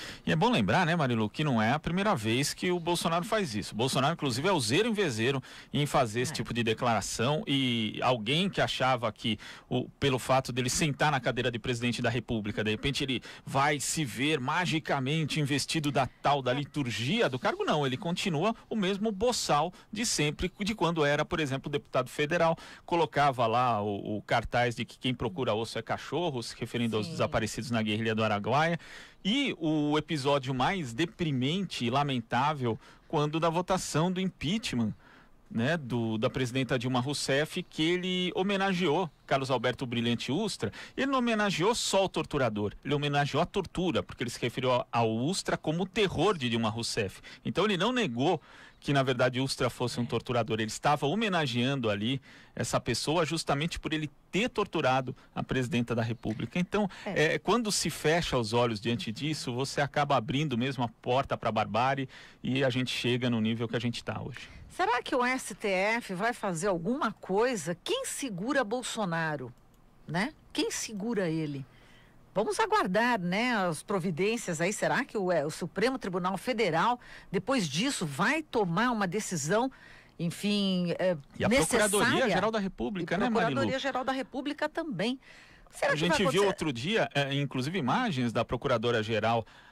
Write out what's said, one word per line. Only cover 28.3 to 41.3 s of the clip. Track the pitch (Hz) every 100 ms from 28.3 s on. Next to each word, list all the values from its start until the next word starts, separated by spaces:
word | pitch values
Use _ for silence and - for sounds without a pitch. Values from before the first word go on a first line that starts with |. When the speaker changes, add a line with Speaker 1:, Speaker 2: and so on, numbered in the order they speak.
| 104 104 135 165 165 - - - -
Speaker 1:
E | 190 269 254 -
o | 156 156 147 151
episódio | 151 156 139 143 131
mais | 131 143 196 131
deprimente | 113 170 - 165 131 131 185 180 - 120
e |
lamentável, | 135 143 127 - 120 143 151 123 107 - - -
quando | 156 151 160
da | 170
votação | 160 180 185 - 147 175
do | 180
impeachment, | 185 - 143 220 - 120 110 - - - - - -
né, | 113 127 170
do, | 123 120 113 110
da | 120
presidenta | 127 123 131 127 135
Dilma | 127 127
Rousseff, | 131 143 - 139 156 185
que | - -
ele | 160 180 185 180 180 -
homenageou | 190 196 196 175 170 156 175 _ -
Carlos | 135 131
Alberto | 123 123 120 127
Brilhante | 120 117 117 -
Ustra. | 151 214 - 101 - - -
Ele | 269
não | 269
homenageou | 240